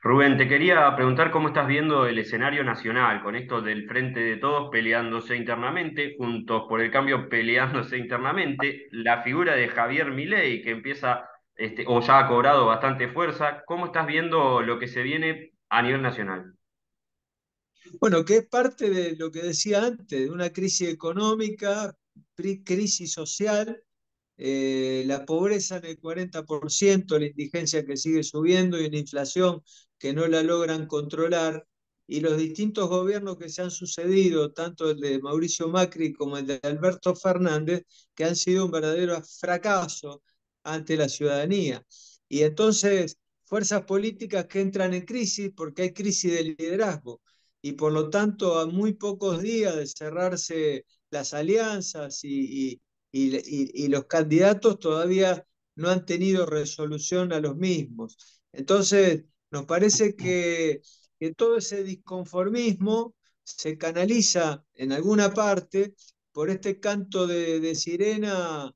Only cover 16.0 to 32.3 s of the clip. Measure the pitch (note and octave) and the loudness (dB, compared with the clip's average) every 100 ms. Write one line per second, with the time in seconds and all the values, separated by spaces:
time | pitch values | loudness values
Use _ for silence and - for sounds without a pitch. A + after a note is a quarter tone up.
16 | C3 A#2+ G2 F#2 F#2 _ _ _ _ _ | 0 -2 -6 -6 -10 _ _ _ _ _
17 | _ _ _ _ _ _ _ _ - - | _ _ _ _ _ _ _ _ -20 0
18 | - E3+ E3 G#3+ A3+ B3 B3+ - G#3+ F#3 | 4 4 6 4 4 2 0 0 0 2
19 | F3 D#3+ D#3+ D#3+ F3 D3+ G#3 G3+ A#3 A#3 | 0 -4 -8 -6 -6 -4 0 2 2 -4
20 | - C#3 C3+ F3 F3 F3 F#3+ - F3 D#3+ | -6 -4 -2 -2 -4 -2 -2 0 -2 -4
21 | E3 F3 G#3+ A3 G#3+ G#3+ G3+ G#3 G#3 - | -4 0 0 0 -2 -4 -2 -2 -4 -12
22 | _ - _ - G3 G3 F#3+ F#3 G#3 - | _ -20 _ -8 -6 -6 -2 -2 0 -2
23 | F3 - D#3 - G#3+ G#3 A3 A3+ _ _ | -6 -8 -8 -4 0 0 -2 -8 _ _
24 | _ _ _ _ C3 C3+ C3+ C3 C3 C3 | _ _ _ _ -4 -2 0 0 -2 -2
25 | C3 C#3 C#3 D#3+ G3 G#3 - F#3 E3+ D#3+ | -2 -4 -2 0 2 0 -2 -8 -12 -12
26 | D#3+ E3+ F#3 E3 D#3 D3+ D3 - G3+ F#3+ | -8 -8 -6 -8 -6 -6 -4 2 4 4
27 | F#3+ D3+ D3 C#3+ C#3+ E3+ D#3+ D#3+ C#3 C#3 | 4 0 0 -4 -6 -4 -2 -2 -2 -4
28 | D#3+ D#3+ D3+ D3+ D#3+ F#3 F#3 E3+ D#3 D3+ | 0 0 0 0 2 4 4 0 -2 -4
29 | C#3+ C#3+ C3+ F3+ F3+ D#3+ _ - _ _ | -4 -6 -4 2 2 0 _ -20 _ _
30 | C3+ D3 E3 D#3+ D#3+ E3+ E3 D#3+ D#3 D3 | -4 -2 2 2 2 2 0 -2 -2 -4
31 | D3 D#3+ E3 F3 D#3+ D#3 - _ _ _ | -4 -2 0 0 0 -4 -12 _ _ _
32 | - D3 D#3+ | -8 -2 0